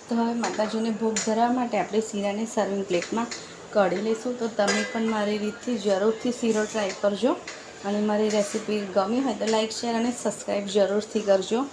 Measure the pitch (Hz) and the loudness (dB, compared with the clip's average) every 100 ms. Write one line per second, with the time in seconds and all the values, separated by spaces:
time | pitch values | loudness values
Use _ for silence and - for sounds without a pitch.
0 | - 233 233 233 208 - 214 220 226 214 | -2 0 0 0 -4 -2 -2 0 -2 0
1 | 220 220 - 220 240 254 240 214 175 208 | 0 0 0 2 2 2 0 0 0 0
2 | 220 208 202 202 226 - 190 196 196 175 | 0 -2 -2 -2 -2 0 0 0 0 0
3 | - 214 240 - - - - 214 190 180 | 0 -2 -4 -6 -12 -16 -2 2 4 2
4 | 214 220 247 240 233 - 202 208 214 233 | 0 -2 -2 -4 -4 0 2 2 0 -2
5 | 226 220 208 214 208 214 - 233 196 190 | 0 0 0 0 -2 -4 -4 -2 2 4
6 | 208 220 254 240 233 214 214 220 202 190 | 4 2 -2 0 2 2 0 -2 -2 0
7 | 202 202 226 339 - - - - 202 208 | 0 2 0 0 -4 -14 -14 -10 -2 0
8 | 208 208 214 208 202 226 208 214 202 185 | 2 2 2 2 0 -2 -2 -2 0 0
9 | 196 240 269 202 214 220 220 220 240 226 | 2 2 0 0 2 2 0 -2 -2 0
10 | 233 240 220 202 - 202 202 202 190 208 | 0 0 -4 -4 -4 -4 0 4 4 2
11 | 208 220 202 196 185 226 277 | 0 -2 4 4 4 -2 -2